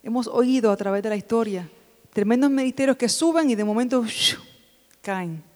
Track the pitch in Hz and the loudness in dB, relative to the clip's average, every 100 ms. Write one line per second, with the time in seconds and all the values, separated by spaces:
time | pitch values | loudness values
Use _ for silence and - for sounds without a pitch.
0 | - 240 233 - 247 262 220 202 202 202 | -4 -4 -2 0 2 4 2 2 0 -2
1 | 220 208 - 226 214 185 170 - _ _ | -2 -6 -2 -2 -2 -6 -10 -18 _ _
2 | _ - 208 247 285 269 262 262 269 262 | _ -2 2 4 4 2 -2 0 0 2
3 | 240 - 330 330 302 214 208 214 247 254 | 0 2 2 2 2 0 0 0 0 0
4 | 226 - - - - - _ _ _ _ | -2 -2 -2 -2 -12 -20 _ _ _ _
5 | - 190 175 160 - | -8 -6 -6 -8 -14